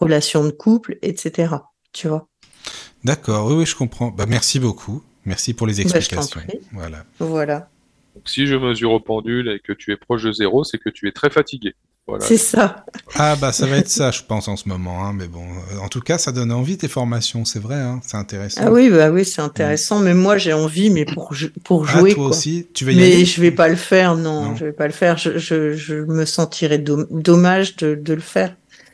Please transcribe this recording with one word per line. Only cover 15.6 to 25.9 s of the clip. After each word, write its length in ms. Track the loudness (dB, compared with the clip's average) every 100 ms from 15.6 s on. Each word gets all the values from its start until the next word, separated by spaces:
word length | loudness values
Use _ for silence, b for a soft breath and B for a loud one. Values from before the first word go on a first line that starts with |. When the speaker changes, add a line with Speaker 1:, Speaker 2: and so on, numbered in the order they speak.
| -12 -12
Speaker 2:
en 100 | -10
tout 120 | -8
cas, 180 | -4 -2
ça 140 | -2
donne 180 | -2 -2
envie, 260 | -2 -2 -4
tes 120 | -6
formations, 560 | -4 -4 -2 -4 -4
c'est 160 | -6 -6
vrai, 160 | -6 -6
hein, 240 | -6 -8
c'est 140 | -8 -10
intéressant. 440 | -8 -8 -8 -2
Speaker 1:
Ah 80 | 4
oui, 180 | 6 8
bah 200 | 8 6
oui, 140 | 4
c'est 160 | 0 -2
Speaker 2:
Mm. 40 |
Speaker 1:
intéressant, 560 | -6 -2 -2 -2 0 2
mais 120 | 4
moi, 240 | 4 4 2
j'ai 160 | 2
envie, 380 | 0 0 2 2
mais 140 | 2
pour 280 | 0 -6 -10
je-, 140 | -8 -8 -10
pour 240 | 0 0 4
Speaker 2:
Ah, 100 | 6
Speaker 1:
jouer, 140 | 6
Speaker 2:
toi 100 | 6
Speaker 1:
quoi. 60 | 2 0
Speaker 2:
aussi, 300 | -2 -4 -6
tu 100 | -6
vas 60 | 4
y 40 | 8
Speaker 1:
Mais 80 | 8
Speaker 2:
aller ? 100 | 8
Speaker 1:
je 160 | 6 4
vais 120 | 4
pas 160 | 4 4
le 80 | 2
faire, 400 | 2 4 4 2
non, 300 | -2 -4 -4
Speaker 2:
Non. 60 | -6
Speaker 1:
je 80 |
vais 80 | -8
pas 140 | -4 -6
le 40 |
faire, 240 | 0 0 2
je, 220 | -2 -4
je, 360 | -2 -2 -2
je 200 | -4 -6